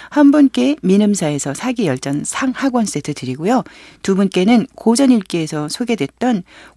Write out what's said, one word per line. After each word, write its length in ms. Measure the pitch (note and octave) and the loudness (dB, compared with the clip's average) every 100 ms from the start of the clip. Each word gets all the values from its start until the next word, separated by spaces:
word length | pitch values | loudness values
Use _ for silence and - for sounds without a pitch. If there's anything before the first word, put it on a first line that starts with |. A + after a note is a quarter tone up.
| - | -4
한 200 | D4 C#4+ | 4 6
분께 420 | D4 C4+ - B3 D4 | 6 4 2 0 0
민음사에서 720 | F#3 G3 G#3 G3+ D#3 D3 C#3+ | 2 2 2 0 -2 -4 -6
사기열전 720 | C3+ B3 B3 F#3+ C3 C#3 C#3+ | -6 -6 -2 -2 -2 -4 -6
상학원 600 | - - C4 B3 C4+ A#3+ G#3 | -6 -4 -4 -2 -2 -2 -2
세트 280 | D3+ D3 | -4 -8
드리고요. 480 | D3 B2+ B2+ F3 B3 - - - - | -8 -8 -4 -2 0 -2 -12 -20 -8
두 140 | - F#3+ | -2 0
분께는 500 | G3 F3+ F#3 A#3+ - | 2 2 4 2 2
고전 380 | - - A#3 C4+ | -2 0 2 4
읽기에서 560 | A#3+ - E3+ D#3 D#3 D3+ | 2 0 -4 -4 -6 -8
소개됐던 760 | - A#3+ A3+ C#3 - B3 A3 - - - | -6 -4 -4 -4 -4 -2 -2 -4 -18 -20